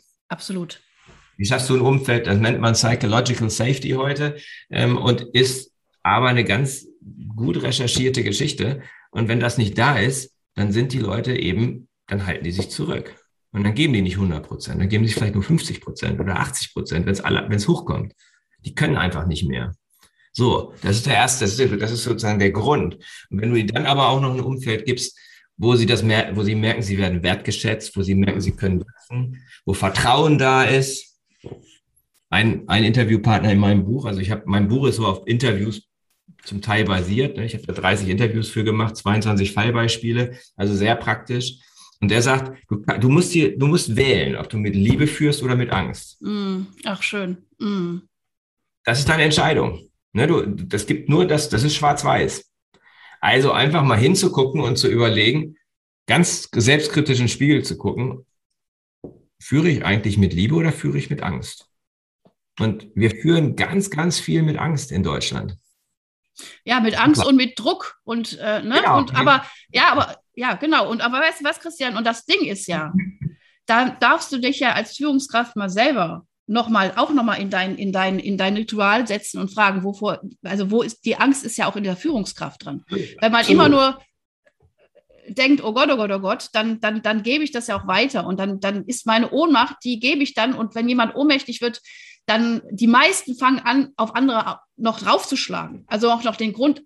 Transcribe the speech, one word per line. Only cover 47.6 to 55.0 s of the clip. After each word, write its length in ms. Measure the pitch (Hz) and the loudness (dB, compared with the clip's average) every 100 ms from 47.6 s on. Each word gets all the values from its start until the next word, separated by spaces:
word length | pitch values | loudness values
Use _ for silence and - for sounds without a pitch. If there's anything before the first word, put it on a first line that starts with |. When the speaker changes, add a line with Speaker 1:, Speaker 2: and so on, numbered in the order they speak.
| 208 196 175 175 - _ _ _ _ _ _ _ | -4 -4 -4 -6 -12 _ _ _ _ _ _ _
Speaker 2:
Das 140 | 113 123 | -4 0
ist 100 | 143 | 2
deine 140 | 160 | 2
Entscheidung. 640 | 151 160 160 151 62 82 - _ _ | 2 2 2 0 -2 -6 -14 _ _
Ne, 120 | 107 156 | 0 2
du, 200 | 147 101 | 2 0
das 400 | 98 90 104 - | -6 -6 -4 -2
gibt 220 | - - | -2 2
nur 180 | 156 175 | 2 4
das, 220 | 156 - | 0 0
das 140 | 110 | 0
ist 120 | 143 | 0
schwarz-weiß. 760 | - 147 - 139 - - - - _ _ _ _ _ - - | 0 0 0 0 0 -2 -6 -14 _ _ _ _ _ -20 -4
Also 320 | 101 127 139 | 0 2 2
einfach 320 | - 147 165 | 2 2 2
mal 140 | 135 107 | 4 4
hinzugucken 600 | 143 190 190 139 131 151 | 4 4 2 2 0 0
und 160 | 131 123 | -2 0
zu 120 | 127 | 2
überlegen, 680 | 117 | 2